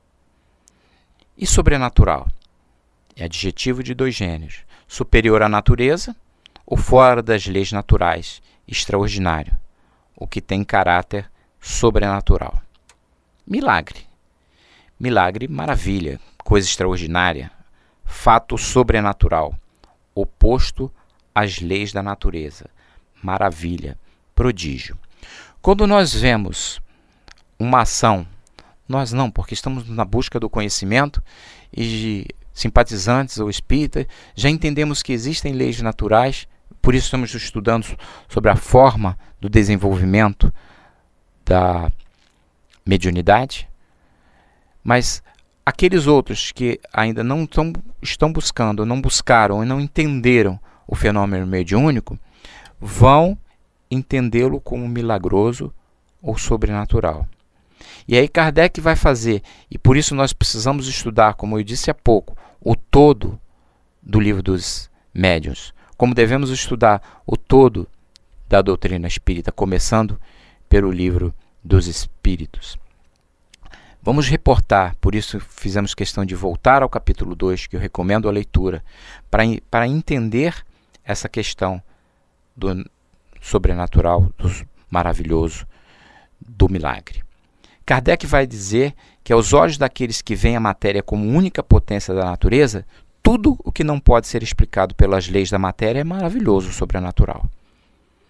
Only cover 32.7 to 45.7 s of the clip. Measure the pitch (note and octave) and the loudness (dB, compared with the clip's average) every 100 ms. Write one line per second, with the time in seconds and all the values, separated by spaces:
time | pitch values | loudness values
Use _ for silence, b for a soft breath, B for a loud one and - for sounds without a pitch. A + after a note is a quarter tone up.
32.7 | B2 A#2 G#2 F#2+ B2+ C3+ A2 G#2 - - | 2 2 0 0 0 -2 -6 -6 -4 0
33.7 | C#3 C#3+ C#3+ C3+ B B - C#3 D#3+ D#3+ | 0 0 -4 -6 B B -2 0 0 -2
34.7 | D3 D3+ C#3 - A#2+ B2+ D#3+ C#3+ C3 B2+ | -2 -2 -4 -4 -6 -6 -6 -6 -2 -2
35.7 | A#2+ A2+ - G#2 A2 C3+ - - - - | -2 -4 -4 2 2 2 -2 -12 -20 -20
36.7 | - C3 B2+ A#2+ B2+ A#2+ A#2 - A2+ G#2+ | 0 4 4 2 -4 -6 -8 -10 -6 -2
37.7 | A2+ - - B B B A2 G#2 G2 - | -2 -4 -12 B B B 0 2 2 4
38.7 | B2+ C3+ A2 F#2+ F#2 b b G2+ A2 G2+ | 6 6 4 -2 -4 b b 0 2 4
39.7 | G2+ G2 F#2 F#2 G2+ G#2+ - - - b | 2 0 0 2 2 2 4 2 2 b
40.7 | b b b b _ _ _ - F2+ F2+ | b b b b _ _ _ 0 2 2
41.7 | F2 D#2+ - - _ _ _ _ _ _ | 0 -2 -4 -6 _ _ _ _ _ _
42.7 | _ - F#2+ F2+ F2 E2+ G#2+ C3+ - - | _ -2 0 0 0 4 2 2 -10 -14
43.7 | - _ _ _ _ _ _ _ _ _ | -18 _ _ _ _ _ _ _ _ _
44.7 | _ A#2 B2 - - - b _ _ - | _ -2 0 0 -6 -14 b _ _ -6